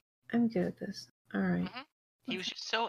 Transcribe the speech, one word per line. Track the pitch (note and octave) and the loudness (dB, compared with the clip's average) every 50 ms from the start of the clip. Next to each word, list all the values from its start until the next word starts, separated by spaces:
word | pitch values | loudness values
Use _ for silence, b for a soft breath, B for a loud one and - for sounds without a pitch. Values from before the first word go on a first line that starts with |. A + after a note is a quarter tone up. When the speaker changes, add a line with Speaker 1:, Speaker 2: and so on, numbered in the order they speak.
| _ _ _ _ _ - | _ _ _ _ _ 0
Speaker 1:
I'm | - A#3 A#3+ | 2 4 4
good | A3+ A3+ F3+ F3 | 4 4 2 2
at | - F#3+ - | 2 -2 -4
this. | - G3+ G3 - - - _ _ _ - - | -8 -8 -8 -10 -14 -16 _ _ _ -4 -2
All | G3 | 0
right. | G3 F#3 F3 F3 F3+ | 2 4 2 2 0
Speaker 2:
Mm-hmm. | F#3+ - B3 C#4+ - _ _ _ _ _ _ _ - | -2 -4 -8 -12 -12 _ _ _ _ _ _ _ -4
He | F3+ | -4
was | F#3 F3+ | -4 -4
just | - - - - - | -6 -6 -6 -4 -2
so | - - - | 0 0 0